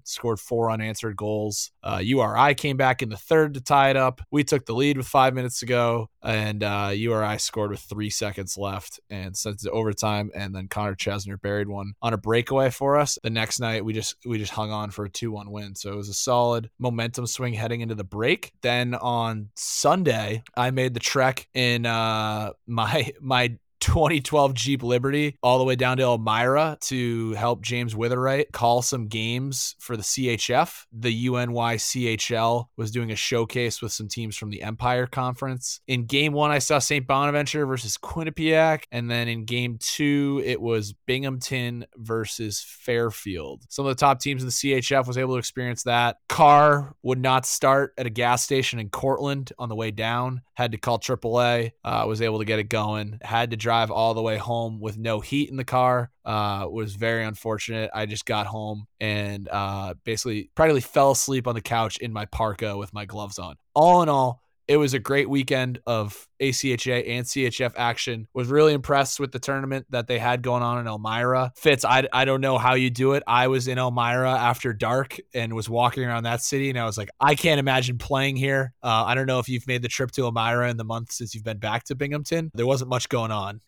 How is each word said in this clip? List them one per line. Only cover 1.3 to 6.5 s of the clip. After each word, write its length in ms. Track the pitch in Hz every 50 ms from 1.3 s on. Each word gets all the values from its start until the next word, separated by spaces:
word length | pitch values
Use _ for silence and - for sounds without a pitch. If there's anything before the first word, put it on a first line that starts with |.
| 107 107 107 107 101 - - - - _ -
Uh, 160 | 92 95 95 92
U 180 | 107 131 135
R 160 | 117 104 107
I 180 | 113 131 147 143
came 220 | 135 - 147 135
back 260 | 131 139 131 127 127 131
in 80 | 110
the 60 | 107
third 380 | 101 - - 165 160 156 151 143
to 60 | 135
tie 300 | 127 - 143 139 139 135
it 60 | 135
up. 260 | 135 131 131 123 - - -
We 120 | - 147 143
took 220 | - 160 139 -
the 100 | - 113
lead 220 | 120 139 147 147
with 100 | 135 123
five 280 | - - 139 131 131 127
minutes 260 | 127 123 123 120 -
to 60 | -
go, 420 | 117 123 120 120 120 117 117 110 - _ _ -
and, 420 | - 113 110 107 107